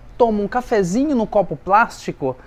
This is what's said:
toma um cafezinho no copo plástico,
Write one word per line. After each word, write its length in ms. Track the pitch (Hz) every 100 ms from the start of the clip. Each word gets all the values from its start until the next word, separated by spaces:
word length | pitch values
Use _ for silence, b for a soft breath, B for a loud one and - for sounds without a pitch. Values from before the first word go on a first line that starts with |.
| - -
toma 240 | 233 208
um 60 | 202
cafezinho 680 | 247 - 220 175 214 302 254
no 100 | 214
copo 300 | 208 175 151
plástico, 800 | 180 202 226 - - - 135 127